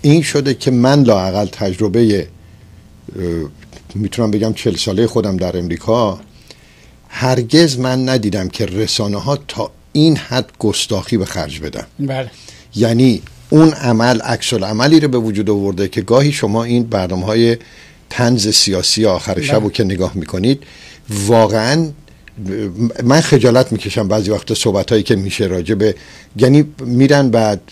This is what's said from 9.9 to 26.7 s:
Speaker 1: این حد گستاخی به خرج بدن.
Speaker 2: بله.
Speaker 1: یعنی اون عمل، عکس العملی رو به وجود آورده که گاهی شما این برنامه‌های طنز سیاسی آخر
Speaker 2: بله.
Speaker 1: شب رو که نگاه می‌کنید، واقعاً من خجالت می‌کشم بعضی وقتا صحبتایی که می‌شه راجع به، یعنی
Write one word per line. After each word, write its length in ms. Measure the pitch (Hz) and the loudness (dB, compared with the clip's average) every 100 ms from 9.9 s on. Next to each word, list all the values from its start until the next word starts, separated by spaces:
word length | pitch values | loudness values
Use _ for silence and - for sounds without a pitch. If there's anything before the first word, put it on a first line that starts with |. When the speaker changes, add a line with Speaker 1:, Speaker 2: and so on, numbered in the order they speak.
Speaker 1:
این 240 | 151 160 151 | 2 2 2
حد 340 | - 123 113 _ | -2 -6 -6 _
گستاخی 580 | 107 - - 101 - 113 | -4 -2 -4 -6 -2 -4
به 80 | |
خرج 360 | 90 92 76 73 | -2 -6 -8 -8
بدن. 240 | 76 55 - - | -10 -12 -16 -10
Speaker 2:
بله. 300 | 139 131 123 - - - - | -8 -6 -10 -14 -20 -20 -14
Speaker 1:
یعنی 480 | 107 113 117 131 98 - - - | -2 0 4 4 2 -6 -20 2
اون 220 | 151 160 | 6 6
عمل، 480 | 147 123 113 120 117 | 4 0 2 2 0
عکس 320 | - 117 - | -2 -6 -4
العملی 480 | 113 95 110 135 160 | -4 -4 0 4 4
رو 80 | 147 | 4
به 100 | 123 | 0
وجود 320 | 113 101 104 | -2 -2 0
آورده 380 | 104 98 92 98 | 0 -2 -2 -4
که 120 | - | -4
گاهی 320 | - 120 143 | 2 2 2
شما 320 | 143 104 110 | 0 -2 -2
این 180 | 117 120 | 0 -2
برنامه‌های 720 | 117 107 92 92 95 110 117 117 - - - - _ | 0 -2 -2 -4 -2 2 2 0 -6 -20 -20 -20 _
طنز 380 | - 120 123 101 | -2 0 2 0
سیاسی 580 | - - 92 92 - 107 | 0 -2 -2 -2 0 0
آخر 280 | 87 - | 0 -4
Speaker 2:
بله. 100 | 90 | -4
Speaker 1:
شب 180 | 135 110 | 0 0
رو 80 | 104 | -2
که 140 | - | -2
نگاه 280 | 101 92 90 | -4 -2 -4
می‌کنید، 480 | 95 76 92 107 139 - - - - - 104 98 | -6 -8 -4 -2 -2 -6 -20 -20 -20 -10 -6 2
واقعاً 600 | 113 110 110 113 151 160 147 - - - - 95 101 104 90 117 - | 4 4 2 0 0 -2 -8 -20 -20 -20 -14 -8 -6 -8 -4 -4 -2
من 180 | 123 147 | 2 2
خجالت 520 | 156 139 120 120 123 | 4 4 4 4 2
می‌کشم 360 | 110 104 117 101 | -2 -4 -4 -2
بعضی 220 | 107 101 | -2 0
وقتا 240 | 104 - | -4 -4
صحبتایی 480 | 110 107 98 92 113 | -2 0 0 2 0
که 140 | 95 107 | 2 0
می‌شه 300 | 95 - 98 | 0 -4 -4
راجع 280 | 90 80 | -4 -2
به، 200 | 104 107 92 - - - 104 | 0 0 -2 -12 -20 -18 0
یعنی 280 | 127 147 147 | 4 6 2